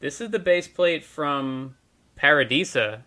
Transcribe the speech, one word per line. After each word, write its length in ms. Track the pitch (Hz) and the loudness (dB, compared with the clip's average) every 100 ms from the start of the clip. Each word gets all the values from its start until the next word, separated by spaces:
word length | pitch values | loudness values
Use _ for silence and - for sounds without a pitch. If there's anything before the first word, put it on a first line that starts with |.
this 200 | 139 - | -10 -10
is 100 | 233 | -6
the 80 | 208 | -2
base 300 | 180 175 175 | 2 2 0
plate 360 | - 175 160 | 0 0 0
from 720 | - - 147 139 135 131 131 - _ _ _ - | -6 -6 -4 -2 -4 -6 -10 -16 _ _ _ 0
Paradisa, 840 | 143 147 120 139 180 131 107 110 | 4 4 4 0 0 -2 -2 -4